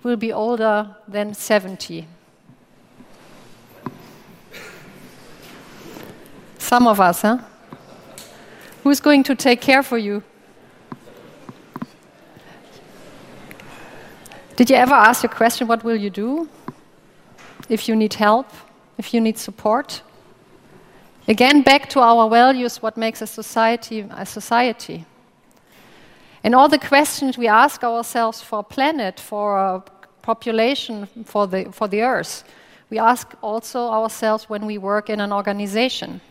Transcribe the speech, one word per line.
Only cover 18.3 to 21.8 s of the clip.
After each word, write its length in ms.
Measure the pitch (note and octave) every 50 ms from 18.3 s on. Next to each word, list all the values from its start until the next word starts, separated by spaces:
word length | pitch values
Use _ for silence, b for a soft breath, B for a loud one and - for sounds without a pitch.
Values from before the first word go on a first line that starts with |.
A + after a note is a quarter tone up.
| G#3+ A#3+ C4+ - - - - - _ _ _ _ _
if 160 | - A3 - -
you 80 | A#3
need 160 | A3+ A3 A3
support?" 640 | - - - G3 - - G#3+ G#3+ B3+ D4 - - - - _ _ - _ _ - _ _ _ _ - _ b b b b b b b b b b - _ -
Again, 320 | A3 G3+ A#3+ C4 D4 D4
back 280 | C4 C#4 C4+ C#4+